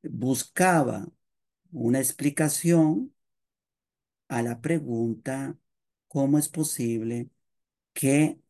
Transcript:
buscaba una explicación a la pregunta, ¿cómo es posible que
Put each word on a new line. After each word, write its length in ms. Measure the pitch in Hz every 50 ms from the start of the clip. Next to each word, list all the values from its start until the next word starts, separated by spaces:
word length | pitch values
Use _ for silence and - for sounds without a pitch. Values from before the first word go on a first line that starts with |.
| -
buscaba 1000 | - - 117 120 127 131 120 - - _ - 180 185 175 160 139 120 113 104 98 - _ _ _ _ _ _ _ _ _ _ _ _
una 280 | - 123 120 113 123 135
explicación 1120 | 135 135 - - 135 147 143 - 156 147 147 - - 165 170 165 160 156 156 101 - - _ _ _ _ _ _ _ _ _ _ _ _ _ _ _ _ _ _ _ _ _ _ _ _
a 120 | 131 120
la 200 | 117 117 117 117
pregunta, 960 | 117 151 170 160 147 123 117 113 117 117 110 110 _ 135 131 135 139 135 - _ _ _ _ _ _ _ _ _ _
¿cómo 300 | _ - 143 139 135 147
es 100 | 151 147
posible 800 | - - 156 156 151 - - 120 117 117 113 110 113 120 120 120 - _ _ _ _ _ _ _ _ _ _ _ _ _
que 460 | - - 135 139 147 151 156 - _ _